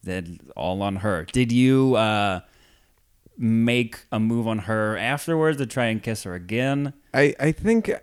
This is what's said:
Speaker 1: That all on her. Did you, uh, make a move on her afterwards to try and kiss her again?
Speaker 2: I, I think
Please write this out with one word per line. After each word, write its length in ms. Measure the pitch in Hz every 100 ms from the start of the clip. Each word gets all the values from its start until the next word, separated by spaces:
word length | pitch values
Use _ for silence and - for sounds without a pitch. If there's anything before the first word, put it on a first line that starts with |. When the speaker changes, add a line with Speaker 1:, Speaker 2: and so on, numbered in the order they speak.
Speaker 1:
That 220 | 92 92 87 85 - -
all 260 | 90 95
on 160 | 98 98
her. 280 | 101 90 80
Did 260 | 123 123
you, 440 | 120 127 135 135 120
uh, 460 | 110 107 101 92 - _ _ _ _ _ _ _ _ -
make 680 | 117 113 117 120 117 - -
a 80 | 113
move 280 | 110 117 113
on 120 | 110
her 360 | 95 110 107 107
afterwards 600 | 113 143 - 165 156 143
to 80 | 123
try 220 | 131 120
and 140 | 110
kiss 220 | 117 110
her 120 | 98 90
again? 580 | 87 113 131 139 143 - _
Speaker 2:
I, 220 | 131 143 -
I 120 | 160
think 400 | 160 208 226 214 -